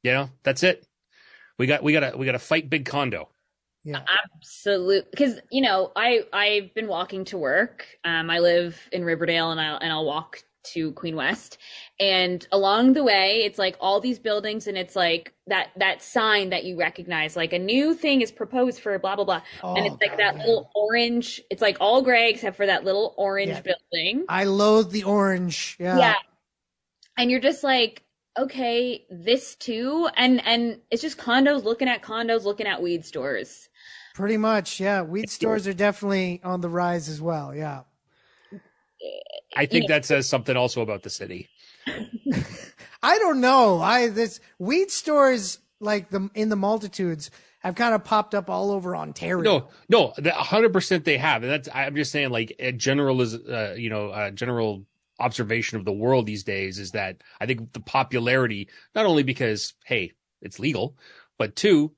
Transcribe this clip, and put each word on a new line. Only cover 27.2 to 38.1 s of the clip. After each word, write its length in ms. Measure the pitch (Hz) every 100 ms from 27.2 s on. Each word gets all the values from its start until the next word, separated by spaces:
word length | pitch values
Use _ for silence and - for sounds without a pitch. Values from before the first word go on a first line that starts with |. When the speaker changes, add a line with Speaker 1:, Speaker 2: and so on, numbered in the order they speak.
| 247
Speaker 3:
you're 100 | 254
just 240 | 262 277
like, 380 | 277 262 226 - _ _ _ -
"Okay, 680 | 269 262 240 240 247 240 _
this 440 | 180 180 233 -
too?" 540 | - - 226 247 311 330 -
And, 280 | 254 254 -
and 340 | 233 233 - _
it's 100 | 226
just 140 | 311 -
condos 460 | - 247 277 285
looking 240 | 208 233 262
at 140 | 233
condos, 420 | - 220 226 226
looking 220 | 196 202 208
at 160 | 180
weed 240 | 175 170 160
stores. 600 | 151 135 113 - - - _ - - -
Speaker 2:
Pretty 220 | - 202 220
much, 440 | 220 214 180 -
yeah. 200 | 190 202
Weed 280 | 160 190 226
stores 360 | - 226 220 196
are 60 |
definitely 680 | 185 208 196 202 196 185 175
on 160 | 180 180
the 80 | 175
rise 400 | 170 175 175 151
as 140 | 151
well, 320 | 160 160 139
yeah. 280 | 143 151 135 131 _ _